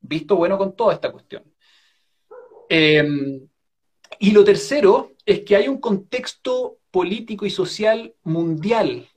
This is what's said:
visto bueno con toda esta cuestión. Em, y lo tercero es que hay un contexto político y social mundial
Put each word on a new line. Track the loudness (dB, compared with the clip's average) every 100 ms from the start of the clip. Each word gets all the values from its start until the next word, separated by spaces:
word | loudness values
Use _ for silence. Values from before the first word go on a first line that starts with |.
visto | -8 -10 -2 0
bueno | 0 -2
con | -4 0
toda | -2
esta | 0 -6
cuestión. | -10 _ -20 _ _ _ _ _ _ _ _ _ -20 -20 -20 _
Em, | 2 4 4 2 -2 -6 -10 -16 _ _ _ _ _ _ -2
y | 4
lo | 6
tercero | 6 4 0 2 4 4 0 _ -2
es | -2
que | 2 2
hay | 2
un | -4
contexto | -4 -4 -4 -8 -8 -12 -6 -4 -6 -12 _
político | -2 -2 -6 -8 -8 -8
y |
social | -4 -6 -2 0 0 -4 _
mundial | -6 -2 -2 -4 0 0 0 -4 -14